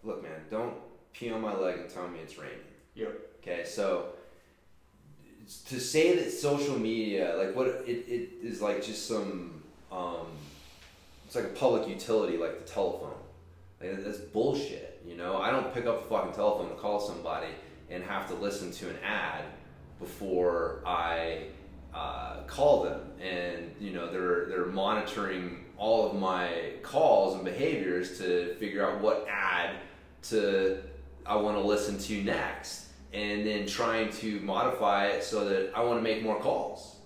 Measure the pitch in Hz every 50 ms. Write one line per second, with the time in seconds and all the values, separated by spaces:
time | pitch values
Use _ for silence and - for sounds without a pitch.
0 | 101 110 98 - - - - 80 - - 110 110 120 110 98 - - - - -
1 | - _ _ - 120 117 113 110 110 107 101 95 95 - - 85 80 - - 90
2 | 90 90 87 80 80 73 - - 73 67 - - - - - - _ _ _ 107
3 | 110 - - - - - - - - 95 87 85 85 - - 107 98 95 90 85
4 | 76 - - - - - - - _ _ _ _ _ - - - _ _ _ -
5 | - - - - - - - - - - - - - - 135 123 127 - - 156
6 | 165 175 180 - - - - - - 143 147 143 143 143 135 120 110 110 110 113
7 | 107 104 101 - 85 87 82 90 95 95 98 123 131 131 - - - 120 117 117
8 | - - 120 120 120 - - - 113 117 104 98 104 104 98 - - 110 107 -
9 | - - 117 107 98 95 95 92 87 85 80 76 76 - - - - - 95 92
10 | 90 87 85 82 82 82 80 76 73 71 73 - - - - - - - - -
11 | - - - - - - - 123 - - - - 135 123 113 107 - 101 98 98
12 | - - 113 107 87 82 85 82 82 80 - - - - - 101 98 90 - -
13 | - - - - - - - - - - - - - - - - - 92 98 98
14 | 98 104 107 - - - - 107 - - - - - - - - - - - -
15 | - 85 85 85 87 92 98 95 98 113 131 135 127 - - 120 - 117 113 -
16 | - - 113 101 - - - 107 101 107 104 104 - 92 - - - 104 104 101
17 | 101 104 90 85 85 82 85 85 82 - - - - - - - - - 90 90
18 | 90 98 101 95 95 - 92 85 101 101 98 98 92 87 - - 95 87 - -
19 | - 98 107 101 82 80 80 82 - - - - - - - - - - - -
20 | 87 87 - - 101 95 92 90 90 87 85 85 82 80 80 80 - 87 87 85
21 | 85 82 82 82 82 82 82 80 80 80 - - - - - - - - - -
22 | - - 127 123 120 117 - 123 - - - - 165 147 143 117 - - - -
23 | - - - - 90 95 90 90 87 87 87 85 85 82 - - 104 98 90 87
24 | 85 82 90 92 92 90 87 87 87 - 92 92 87 90 95 98 95 104 107 104
25 | 104 - - 110 101 98 92 92 90 90 87 85 - - - - 104 110 - -
26 | - 107 101 98 95 92 92 92 90 87 85 85 82 85 - - - - - 170
27 | 160 - - - 95 95 95 95 92 90 - 117 139 160 151 113 95 92 90 90
28 | 90 90 - - 95 90 90 87 87 87 90 - 110 - 92 101 98 - - -
29 | 101 110 - - 107 110 104 101 95 92 90 87 85 90 98 - - - - -
30 | - - - - - - 113 110 101 98 98 95 92 95 95 - - - - -
31 | - - - - - - 104 107 104 104 104 101 98 104 104 104 104 104 101 95
32 | - - 110 101 98 110 147 165 - - - - - - - - - - - -
33 | - - - 104 104 104 104 104 107 107 104 104 98 - - - 120 113 113 113
34 | 110 104 - - 113 110 104 101 92 101 98 113 120 127 - - 113 101 101 98
35 | 101 101 95 - - - 113 104 98 98 98 95 95 - - 110 120 120 117 110
36 | 110 110 107 107 110 110 104 - - - - - - - - - - - - -
37 | -